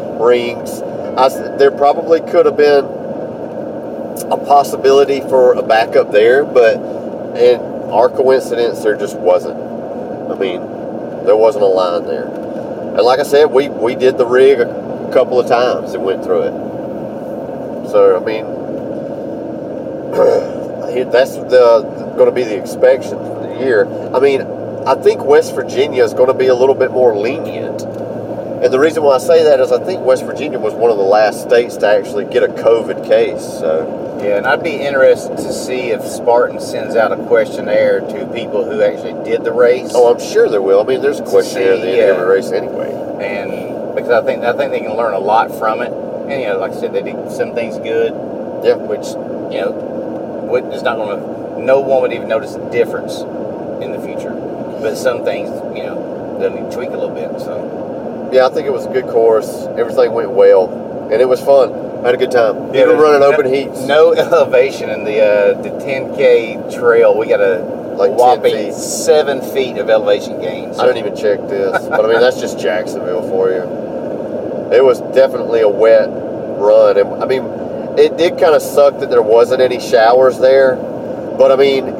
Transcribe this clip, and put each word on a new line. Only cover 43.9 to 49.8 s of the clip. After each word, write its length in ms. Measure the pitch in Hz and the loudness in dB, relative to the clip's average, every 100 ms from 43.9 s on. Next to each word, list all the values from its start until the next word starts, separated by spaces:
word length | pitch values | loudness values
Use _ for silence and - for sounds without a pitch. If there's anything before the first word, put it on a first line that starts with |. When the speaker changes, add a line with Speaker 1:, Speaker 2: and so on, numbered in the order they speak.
| 110 | -6
Speaker 2:
because 160 | - | 0
I 140 | 117 135 | 0 2
think, 180 | 110 117 | -2 -2
I 100 | - | -2
think 160 | - | -2
they 80 | 123 | -4
can 160 | 110 110 | -4 -2
learn 180 | 117 | -2
a 60 | 95 | -2
lot 300 | 98 110 110 - | 0 2 0 -2
from 220 | 110 113 | -2 -2
it. 100 | 120 | -4
And, 480 | - - - - 135 | -6 -8 -8 -6 -6
you 60 | 113 | -4
know, 100 | 95 | -4
like 120 | 95 | -4
I 40 | - | -6
said, 140 | 113 | -6
they 80 | 123 | -4
did 300 | - - - | -6 -8 -8
some 220 | 123 113 | -6 -4
things 240 | 117 113 - | -4 -6 -6
good. 340 | 110 113 113 - - - - - | -4 -2 -2 -4 -10 -10 -10 -4
Speaker 1:
Yeah. 120 | 117 117 | 0 0
Speaker 2:
Which, 320 | - - - - - - - | 0 -6 -6 -10 -10 -10 -8
you 60 | - | -4
know, 120 | - - | -4 -6